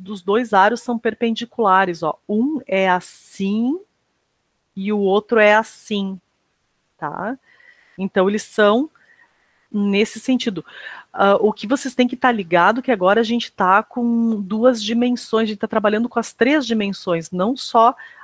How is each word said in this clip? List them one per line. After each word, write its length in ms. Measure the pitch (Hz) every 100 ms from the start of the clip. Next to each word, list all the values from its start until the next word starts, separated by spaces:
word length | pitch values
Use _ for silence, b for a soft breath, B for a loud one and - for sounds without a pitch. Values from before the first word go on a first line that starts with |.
| 185
os 140 | 208
dois 320 | 185 214 240
aros 300 | 202 202 233
são 160 | - 233
perpendiculares, 1040 | 226 220 233 226 240 - 214 185 190 165
ó. 160 | 160 - -
Um 320 | 208 262 311 -
é 240 | 190 190
assim 920 | 180 - - - - 196 214 240 339 403 _ _ _ _ _ _ _ _ -
e 160 | 196
o 60 | 208
outro 420 | 196 196 - 226
é 140 | 208
assim, 680 | 214 220 - - 208 190 190 _ _ _ _ _ _ _ _
tá? 400 | 151 - 196 262 b b b b b -
Então, 320 | 190 - 190
eles 140 | 208
são 480 | - - 208 226 311 b b b b b b b b
nesse 480 | 208 202 196 220 -
sentido. 420 | - 254 240 175 B B B B -
Ah, 260 | - 196 202
o 180 | 214
que 120 | 202 208
vocês 280 | 269 262
têm 120 | - 247
que 100 | 247
tá 140 | 254
ligado 520 | 233 170 175 180 233
que 100 | 262
agora 300 | 214 180 208
a 20 |
gente 260 | 220 240 -
tá 320 | - 185 196
com 600 | 220 - 240 233 226 220
duas 400 | 190 214 247 233
dimensões, 640 | 208 233 247 247 - 220
a 40 | 220
gente 100 | 214
tá 80 | 220
trabalhando 400 | 226 208 214 240
com 120 | -
as 160 | 226
três 320 | - 233 302 233
dimensões, 640 | 226 202 190 - 170 160
não 260 | 180 196 269
só 400 | - 233 226 247 B B